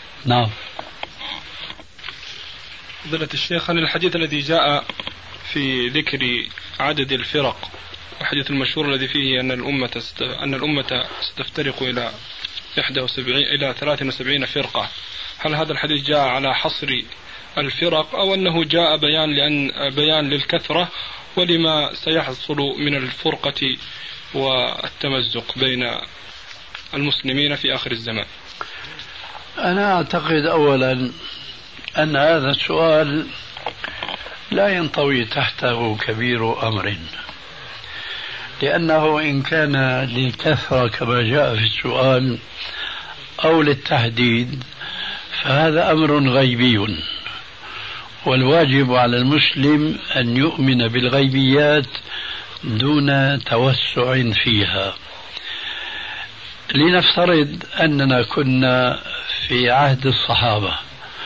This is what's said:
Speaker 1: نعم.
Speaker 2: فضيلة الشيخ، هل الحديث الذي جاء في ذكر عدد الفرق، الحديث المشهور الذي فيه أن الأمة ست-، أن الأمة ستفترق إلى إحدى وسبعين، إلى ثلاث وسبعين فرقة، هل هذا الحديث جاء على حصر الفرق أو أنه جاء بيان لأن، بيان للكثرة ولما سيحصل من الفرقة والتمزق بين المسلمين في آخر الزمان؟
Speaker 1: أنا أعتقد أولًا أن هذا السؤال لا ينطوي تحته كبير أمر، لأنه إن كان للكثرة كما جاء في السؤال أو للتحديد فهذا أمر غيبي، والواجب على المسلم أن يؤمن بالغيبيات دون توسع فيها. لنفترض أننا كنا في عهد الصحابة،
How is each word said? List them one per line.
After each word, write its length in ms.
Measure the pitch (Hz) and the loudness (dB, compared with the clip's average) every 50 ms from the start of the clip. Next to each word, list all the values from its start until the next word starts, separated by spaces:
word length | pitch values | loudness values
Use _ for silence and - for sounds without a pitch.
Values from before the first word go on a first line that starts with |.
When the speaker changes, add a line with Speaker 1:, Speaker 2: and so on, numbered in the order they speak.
| - - - - - | -18 -18 -18 -6 -2
Speaker 1:
نعم. 240 | 131 120 123 120 107 107 - - - - - - - - - - - - - - - - - - - - - - - - - - - - - - - - - - - - - - - - - - - - - - - - - - | 2 2 2 2 0 -2 -8 -12 -14 -12 -14 -14 -14 -14 -14 -14 -14 -12 -14 -14 -12 -12 -14 -14 -16 -16 -14 -14 -14 -16 -16 -20 -20 -20 -16 -14 -14 -14 -14 -14 -16 -16 -16 -16 -16 -16 -16 -16 -16 -18 -18 -16 -18 -16 -14 -8
Speaker 2:
فضيلة 260 | 151 156 160 156 143 - | -6 -4 -4 -4 -4 -4
الشيخ، 360 | 143 - - 175 165 - - | -4 -4 -2 -2 -2 -2 0
هل 80 | 170 170 | 0 0
الحديث 380 | 160 151 - 165 170 180 170 | 0 0 0 0 0 0 0
الذي 240 | 170 160 151 147 143 | 0 -2 -2 -2 -2
جاء 460 | 139 143 165 165 135 147 147 143 - - - - - - - - - - - - - - - | 0 2 2 4 4 4 2 2 -2 -4 -10 -12 -12 -12 -14 -14 -16 -16 -16 -14 -12 -6 -4
في 340 | 151 139 135 131 127 123 123 | -2 0 0 0 0 0 0
ذكر 600 | 135 156 151 - - 131 131 123 123 117 117 - - - - - - - | 0 0 0 0 -2 0 0 0 0 0 -2 -6 -10 -14 -14 -10 -6 -2
عدد 320 | 135 147 156 147 135 135 | -2 0 0 0 0 0
الفرق، 600 | 135 123 127 - - 151 139 120 104 - - - - - - - - - - - - - | -2 -2 -2 -2 0 0 2 0 0 -4 -8 -14 -14 -16 -16 -16 -16 -16 -16 -16 -12 -8
الحديث 280 | - - - 143 131 - | -6 -2 -2 -2 -2 -2
المشهور 440 | 143 135 131 127 - 156 151 143 139 | -2 -2 -2 -2 -2 -2 0 0 0
الذي 140 | 131 131 127 | 0 -2 -2
فيه 320 | - 147 135 135 131 127 | -2 0 0 2 0 0
أن 120 | 127 131 | 0 0
الأمة 400 | 127 123 123 135 143 135 127 117 - 120 | -2 -4 -2 -2 -2 -2 -2 -4 -4 -8
ست-، 240 | 113 - - - | -10 -10 -8 -6
أن 320 | 127 127 - - 143 143 135 | -6 -6 -6 -6 -4 -4 -4
الأمة 520 | 131 143 151 147 139 131 - 127 123 - - - - | -2 -2 0 0 0 -2 -2 -4 -4 -4 -6 -8 -8
ستفترق 600 | - - - - 135 - - 160 143 135 123 - 131 | -8 -8 -8 -8 -10 -8 -6 -4 -4 -4 -4 -4 -4
إلى 280 | 127 120 123 120 117 - - - - - - - - - - - - - 156 | -2 -2 -2 -4 -4 -8 -10 -14 -16 -12 -12 -12 -12 -12 -14 -14 -8 -4 -4
إحدى 220 | 139 - 135 135 | -4 -2 -2 -2
وسبعين، 440 | 127 120 - 135 127 127 123 139 143 | -2 -2 -4 -4 -2 0 0 0 0
إلى 300 | - 143 143 139 135 120 - | 0 0 0 0 -2 -2 -2
ثلاث 220 | 143 147 147 - | -2 -2 0 0
وسبعين 440 | 139 135 123 - 127 131 143 139 131 | -2 -4 -4 -4 -4 -2 -2 -2 -2
فرقة، 440 | - - 143 131 123 - 120 104 - - - - - - - - - - - | -2 -4 -4 -4 -2 -2 -4 -4 -4 -8 -12 -14 -14 -14 -12 -12 -14 -10 -6
هل 180 | - 156 151 | -4 -2 0
هذا 160 | 151 160 156 | 0 0 -2
الحديث 320 | 147 131 - 151 151 143 139 | -2 -2 -2 0 0 0 0
جاء 160 | 143 151 147 | 2 2 4
على 360 | 139 131 123 135 139 135 127 | 4 2 2 0 0 0 0
حصر 320 | - - 156 - - 151 139 131 123 117 - - - - - - - - - - - | 0 0 -2 -4 -4 -2 -2 -2 -2 -4 -6 -12 -18 -16 -16 -16 -16 -18 -8 -4 -4
الفرق 580 | 143 135 - - 165 175 165 156 151 - - | -4 -4 -2 0 0 2 2 2 0 0 -2
أو 180 | 202 196 190 190 | -2 0 0 2
أنه 300 | 190 185 180 165 165 160 | 2 2 2 2 0 0
جاء 340 | 147 160 170 170 156 156 151 | 2 2 4 4 4 4 2
بيان 380 | 151 147 156 160 156 151 147 | 2 2 2 2 2 2 2
لأن، 540 | 143 143 151 147 143 139 131 - - 139 139 | 2 2 2 2 0 0 -2 -4 -4 -4 -2
بيان 400 | 135 143 147 156 156 156 147 135 | 0 2 2 4 4 2 2 0
للكثرة 640 | 143 143 147 - 170 165 - - 151 170 180 156 - - - - - - - - - | 0 -2 0 -2 -2 -2 -2 0 0 0 0 -2 -4 -10 -12 -12 -12 -14 -16 -6 -2
ولما 580 | 185 180 175 170 165 165 160 156 151 147 - - | 0 2 4 4 4 4 2 2 2 0 -2 -4
سيحصل 640 | - - 160 160 160 143 131 131 - - - 151 143 | -6 -2 0 0 0 0 -2 -6 -8 -6 -4 -2 -2
من 380 | 143 139 131 - 147 147 143 | -2 -2 -2 -2 -2 -2 -2
الفرقة 800 | 139 127 123 - - - 160 143 - - 143 - - 139 131 127 - - - - - - - - - - - - | -2 -4 -6 -6 -4 -2 -2 -2 0 -2 -4 -2 -2 -2 -2 -2 -4 -8 -12 -14 -14 -14 -14 -14 -16 -14 -8 -4
والتمزق 1200 | 139 135 135 131 123 123 120 117 - - - - - - 143 135 131 120 - - 120 110 - - 127 | -2 0 2 2 2 0 0 -2 -6 -8 -10 -8 -4 -2 -2 0 0 -2 -2 -4 -6 -6 -8 -4 -2
بين 340 | 131 131 127 123 123 120 - - - - - - - - - - - - - - - - - - - - - | 0 0 0 0 -2 -4 -4 -6 -8 -10 -14 -16 -18 -18 -18 -18 -18 -18 -18 -18 -16 -16 -16 -16 -12 -8 -4
المسلمين 600 | 143 143 147 135 - - 131 131 143 147 147 147 | -2 -2 0 -2 -2 -2 -2 0 0 0 0 0
في 200 | 135 - 131 131 | -2 -2 -2 -2
آخر 160 | 127 - 131 | -2 -2 -4
الزمان؟ 340 | 123 113 113 117 110 107 101 - - - - - - - - - - - - - - - - - - - - - - - - - - 339 | -6 -6 -4 -4 -4 -4 -6 -8 -10 -16 -18 -18 -14 -12 -12 -12 -12 -14 -16 -16 -16 -16 -16 -16 -16 -16 -16 -14 -14 -16 -16 -12 -6 -2
Speaker 1:
أنا 360 | - 180 180 196 202 202 190 | 0 0 2 2 2 2 2
أعتقد 520 | 175 151 - - 170 151 160 165 151 143 | 2 2 0 -2 -2 0 2 2 2 2
أولًا 640 | 165 170 160 147 143 139 131 131 131 131 127 127 123 127 - - - - - - - - - - - - - - - - 156 | 4 4 6 6 6 6 6 4 2 2 0 -2 -4 -6 -10 -14 -14 -14 -14 -14 -16 -16 -16 -18 -18 -18 -16 -14 -4 0 0
أن 180 | 156 160 147 | 0 2 4
هذا 340 | 139 143 160 165 156 135 139 | 4 6 6 6 4 4 2
السؤال 760 | 143 - - - 156 160 165 165 156 156 156 143 143 156 147 - - - - - - - - - - - - - - - - - - - - - - - - - | 0 0 0 0 2 4 6 6 6 6 4 4 0 -2 -2 -4 -8 -12 -14 -14 -16 -10 -10 -10 -8 -8 -10 -12 -10 -10 -10 -8 -8 -10 -12 -14 -14 -14 -8 -2
لا 160 | - 185 196 202 | 2 2 4 4
ينطوي 580 | 190 180 165 139 - 156 147 143 139 123 117 | 4 2 0 0 2 2 4 4 4 2 2
تحته 720 | 110 - 143 127 - - - - 123 120 117 120 113 107 104 | 0 0 -2 -2 -2 -2 0 0 0 2 2 0 0 0 -2
كبير 680 | - - 110 110 120 123 120 113 113 113 117 - 110 113 | -2 -2 -2 0 0 0 2 2 2 0 0 0 0 0
أمر، 280 | 107 98 - 101 101 82 82 80 - - - - - - - - - - - - - - - - - - - - - - - - - - - - - - | 0 0 0 -2 -4 -4 -8 -10 -12 -12 -12 -14 -14 -16 -16 -18 -16 -16 -16 -16 -16 -16 -14 -14 -12 -12 -12 -10 -10 -10 -10 -10 -10 -10 -12 -12 -6 -2
لأنه 580 | 139 143 165 170 165 160 156 156 151 156 151 151 | 0 0 2 2 4 4 4 6 6 4 4 2
إن 220 | 156 147 139 139 | 2 2 0 0
كان 340 | 135 - 160 160 151 143 139 135 135 131 127 127 135 | 0 2 2 2 4 4 4 4 2 2 2 0 0
للكثرة 840 | 123 117 127 131 127 - - - 160 147 139 - - 143 127 123 117 | 0 0 0 0 0 0 0 2 2 2 2 2 2 2 4 4 2
كما 340 | - - - 117 123 123 | 0 0 0 2 2 2
جاء 340 | 117 110 127 147 143 131 113 | 4 4 4 4 4 4 2
في 80 | 110 110 | 2 0
السؤال 760 | 107 - - - 123 120 131 131 135 131 127 131 127 120 113 - - - - - - - - - - - - - - - - - - - - - | 0 0 -2 -2 0 2 4 4 6 6 4 4 2 0 -2 -6 -12 -14 -12 -12 -10 -10 -10 -10 -10 -10 -10 -12 -14 -14 -14 -16 -14 -4 0 4
أو 180 | 160 165 160 | 4 6 6
للتحديد 1040 | 151 143 139 139 - - 156 127 117 117 113 120 123 120 117 117 123 123 135 131 - - - - - - - - - - - - - - - - | 6 4 2 2 0 0 2 2 2 2 2 2 4 4 4 2 0 -2 -4 -8 -10 -12 -14 -14 -12 -12 -10 -8 -8 -8 -10 -10 -12 -10 -8 -4
فهذا 500 | - 139 131 143 160 165 151 160 - 190 | 0 2 2 4 4 4 4 4 4 4
أمر 380 | 160 156 160 147 147 147 139 131 | 4 4 6 4 4 4 4 6
غيبي، 680 | 123 135 135 127 123 117 127 127 117 101 101 107 95 80 - - - - - - - - - - - - - - - - - - - - - - - - - | 6 6 6 4 4 4 4 6 6 4 2 0 -2 -4 -6 -8 -10 -10 -10 -12 -14 -14 -14 -16 -18 -18 -16 -14 -14 -12 -12 -12 -12 -14 -14 -16 -16 -6 0
والواجب 680 | 143 127 131 127 131 151 170 160 135 131 139 139 123 123 | 2 4 4 6 6 6 6 6 6 6 4 4 6 6
على 240 | 123 123 120 120 123 | 4 4 4 4 4
المسلم 840 | 123 131 151 147 - - - 143 135 147 151 147 151 156 - - - - - | 4 4 4 4 4 2 2 2 4 4 4 4 4 0 -2 -4 -6 -4 -2
أن 220 | 135 123 117 120 127 | 0 0 2 2 2
يؤمن 500 | 143 165 - - 135 135 131 123 117 113 | 2 2 2 2 4 4 4 4 4 2
بالغيبيات 1000 | 117 123 123 123 131 139 139 135 131 135 135 131 135 143 147 147 151 151 131 - - - - - - - - - - - - - - - - | 2 2 2 4 4 4 4 4 4 4 6 6 6 6 6 6 6 4 2 0 -6 -10 -10 -10 -10 -10 -8 -10 -10 -12 -12 -14 -14 -10 -6
دون 800 | 135 110 107 123 143 151 147 143 143 139 139 135 139 143 135 - | -2 0 2 2 4 4 4 4 4 4 4 4 4 2 0 0
توسع 880 | - 120 117 127 135 131 127 - - - 123 123 127 131 131 123 117 107 - - | 0 2 4 4 4 4 2 0 -2 0 2 2 4 4 4 2 2 2 2 2
فيها. 500 | 120 113 104 98 90 92 95 95 98 92 - - - - - - - - - - - - - - - - - - - - - - - - - - - - - - - - - - - - | 2 2 2 2 2 0 -2 -2 -4 -6 -8 -14 -16 -16 -16 -16 -14 -14 -12 -12 -12 -10 -10 -10 -10 -10 -10 -10 -10 -10 -10 -10 -10 -10 -10 -12 -12 -14 -16 -16 -16 -16 -12 -8 -2 2
لنفترض 880 | 135 151 175 180 180 - - - 175 175 175 175 156 147 147 160 170 - - - - | 4 6 6 6 6 6 4 4 4 4 6 6 6 4 2 -2 -6 -10 -6 0 2
أننا 420 | 165 156 147 139 139 135 131 123 | 2 4 4 4 4 4 4 4
كنا 800 | 117 - - 156 139 131 127 127 131 127 127 127 127 123 - - - - - - - - - - - - | 2 2 0 0 2 4 4 4 4 4 4 4 4 2 0 -2 -6 -8 -10 -8 -6 -6 -4 -4 -2 0
في 240 | 127 123 127 120 | 2 2 4 4
عهد 340 | 123 135 143 139 131 127 131 | 6 6 6 6 4 4 2
الصحابة، 760 | 135 127 - - - 117 113 120 120 104 107 101 90 85 - - - - - - - - - - | 2 2 2 2 2 2 2 4 4 2 2 0 -2 -4 -6 -8 -12 -16 -16 -16 -16 -14 -14 -12